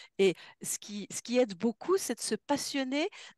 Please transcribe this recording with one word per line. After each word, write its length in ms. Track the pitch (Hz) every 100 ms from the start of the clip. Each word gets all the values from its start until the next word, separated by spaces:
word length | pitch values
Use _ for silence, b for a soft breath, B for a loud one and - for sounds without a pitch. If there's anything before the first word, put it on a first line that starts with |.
| B -
Et 180 | 190 175 B -
ce 160 | 202 -
qui, 280 | - 208 185
ce 80 | -
qui 160 | - 247
aide 160 | 240 175
beaucoup, 400 | 233 - - 381
c'est 180 | - 240
de 40 |
se 160 | - 320
passionner, 720 | - 285 - 277 254 285 381 B B